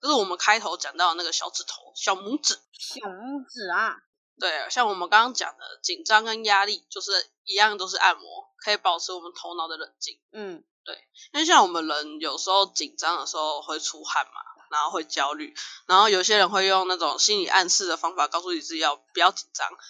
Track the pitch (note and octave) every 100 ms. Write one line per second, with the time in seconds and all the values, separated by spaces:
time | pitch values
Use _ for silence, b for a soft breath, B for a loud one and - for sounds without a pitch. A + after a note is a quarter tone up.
0 | C4+ C#4 F#3+ F3 - A3 G#3 F3 F3+ D#3+
1 | F3 E3 E3+ - E3 - - - - -
2 | - F#3+ G3+ C#4+ - - _ - - C4
3 | G#3 F#3 B3 C#4+ B3+ B3 F#3+ F3+ A3 G#3
4 | _ _ _ _ F#3 D3+ A#2+ - G#3+ F#3+
5 | F3 G#3+ B3 B3 D#3 - - - - F3+
6 | E4 A3 A3+ A3 A3 G3 G3+ G3 _ G3
7 | F#3+ G3 - _ - G3 G#3+ G3+ F#3 F#3+
8 | F#3 D#3 - F3 - _ - G#3 F#3+ E3+
9 | - F#3 E3+ - E3+ F3 E3 D#3+ D#3 _
10 | - - _ G#3+ G3+ E3 _ _ - -
11 | _ B B D4 D#4+ D#4+ G3 E3+ D#3 D3+
12 | D3+ D3+ D#3 D3 F#3+ G3 F#3+ - D3+ -
13 | E3 E3+ C#3 D#3+ D#3 D3 - D#3 - D3+
14 | D#3 D3+ C3+ - - - _ D3+ C#3+ F#3
15 | D#3 D#3+ C#3 D3+ D3+ B B B - F#3
16 | G#3+ F#3+ F#3 G#3+ F#3 G3+ F#3+ F#3+ F#3 F#3
17 | D#3+ - - G#3 E3+ F#3+ F3+ - F#3 E3
18 | E3+ F3+ D3 E3 F3+ E3 D3 D#3+ D#3 D3
19 | _ - F3 G3+ - - - - B